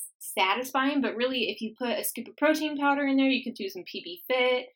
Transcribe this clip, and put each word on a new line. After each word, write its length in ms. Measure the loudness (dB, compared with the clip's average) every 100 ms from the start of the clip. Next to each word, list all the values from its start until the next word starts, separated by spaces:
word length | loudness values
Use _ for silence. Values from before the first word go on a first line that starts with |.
| -12 -14
satisfying. 840 | -8 0 2 2 0 2 2 2
But 140 | 0 0
really, 340 | 0 0 -2
if 100 | -4
you 140 | -8 -6
put 220 | -2 -2
a 60 |
scoop 240 | -4 -6 -10
of 80 | 0
protein 400 | 2 2 0 0
powder 280 | 2 2 2
in 120 | 4
there, 100 | 4
you 140 | 2
could 100 | -2
do 140 | -8 -8
some 160 | -8
P 160 | -12 -12
B 200 | -10 -10 -2
Fit. 420 | 2 4 2 -2